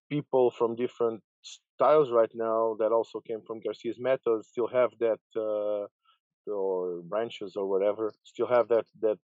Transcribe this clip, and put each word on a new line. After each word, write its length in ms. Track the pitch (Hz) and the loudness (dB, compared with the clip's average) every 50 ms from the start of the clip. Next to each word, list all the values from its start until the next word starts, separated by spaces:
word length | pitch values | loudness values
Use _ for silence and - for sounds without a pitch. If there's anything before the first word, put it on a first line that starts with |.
| _ - | _ -6
people 400 | 143 147 143 _ - 131 127 120 | -6 -6 -4 _ 2 4 4 2
from 240 | - - 120 113 117 | 2 0 -2 -2 -2
different 480 | 117 123 120 - - 117 117 113 107 _ _ _ _ - | -2 -6 -6 -4 -2 -2 -2 -2 -4 _ _ _ _ -20
styles 680 | - - - _ _ _ - 135 127 147 156 151 127 | -20 -20 -20 _ _ _ 0 4 4 6 6 4 4
right 200 | 120 117 113 110 - | 4 2 2 2 0
now 420 | 117 113 113 110 113 113 113 113 104 | -4 -2 0 0 0 0 0 0 0
that 100 | 110 110 | 0 2
also 300 | 117 113 110 - - 110 | 2 2 0 -2 -6 -12
came 220 | - - 117 110 104 | -10 -8 -10 -10 -10
from 140 | - 113 113 | -10 -12 -8
Garcia's 400 | 101 107 104 - - 120 113 - | -8 -8 -8 -6 -8 -8 -8 -4
method 440 | 123 127 135 131 - 120 113 110 104 | -2 -2 -2 0 2 0 0 0 -2
still 220 | _ _ - 117 | _ _ -4 -4
have 240 | 107 113 127 123 117 110 107 | 0 2 2 2 2 0 0
that, 220 | 113 113 107 101 _ _ - | -2 0 -2 -2 _ _ -8
uh, 500 | 113 110 107 107 107 104 104 104 104 101 101 _ _ _ _ _ _ _ _ _ _ _ - | -6 -4 -2 -2 -2 -2 -2 -2 -4 -4 -8 _ _ _ _ _ _ _ _ _ _ _ -8
or 500 | 104 101 95 95 95 90 90 90 87 85 87 | -6 -4 -2 -2 -2 -2 -4 -4 -6 -8 -8
branches 500 | 85 98 104 117 117 - - 107 98 87 | -6 -4 -4 -4 -4 -6 -10 -12 -10 -6
or 140 | 104 98 95 | -6 -4 0
whatever, 440 | 98 95 98 104 101 101 113 104 - _ _ | 0 2 2 2 0 0 -2 -6 -6 _ _
still 240 | - - - 117 107 | -12 -6 -4 -2 2
have 180 | 123 120 117 107 | 4 2 4 4
that, 180 | 120 113 104 _ _ - 107 | 2 0 0 _ _ -2 0
that 160 | 110 107 - _ | 0 0 -2 _